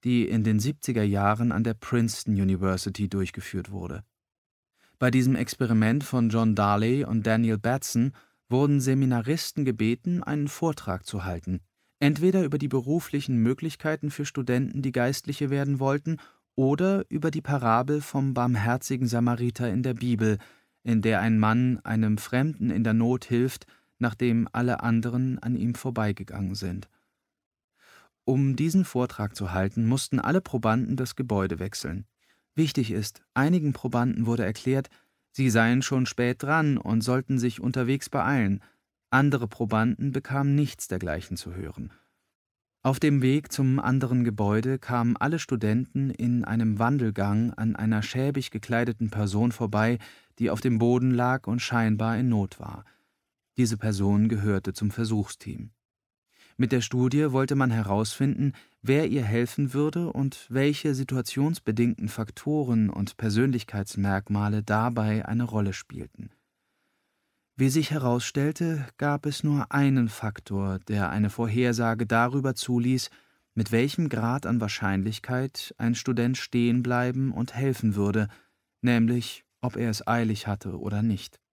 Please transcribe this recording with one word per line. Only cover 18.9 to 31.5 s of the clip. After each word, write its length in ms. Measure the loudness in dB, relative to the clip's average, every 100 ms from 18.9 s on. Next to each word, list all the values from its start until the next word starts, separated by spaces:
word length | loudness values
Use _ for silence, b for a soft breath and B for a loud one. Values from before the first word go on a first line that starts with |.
| -2 0
Samariter 640 | 2 2 2 -2 -2 -2
in 140 | 0
der 100 | -2
Bibel, 460 | -2 0 2 2 2 B B B B
in 180 | 0 2
der 200 | 2 2
ein 160 | 2 4
Mann 420 | 4 4 2 0
einem 340 | -2 0 2 0
Fremden 520 | 0 0 0 -2 -2
in 140 | 0
der 100 | 2
Not 300 | 2 2 0
hilft, 420 | 0 0 0 -2 -18 b b b
nachdem 500 | -4 0 0 2 0
alle 300 | -2 -2 -2
anderen 580 | 0 0 0 -2 -2 -4
an 160 | -4 -2
ihm 200 | -2 -4
vorbeigegangen 800 | -6 -2 -2 -2 -8 -6 -6 -6
sind. 340 | -6 -8 -12 _ _ _ _ _ _ _ _ b b b b _ -2
Um 300 | 2 2 2
diesen 300 | 2 2 0
Vortrag 500 | -2 -4 -4 -6 -4
zu 180 | -4
halten, 320 | -2 -2 0 0
mussten 340 | 0 0 -2
alle 220 | 0 -2
Probanden 540 | -2 -2 0 0 0 -4
das 200 | -6 -6
Gebäude 440 | -2 0 0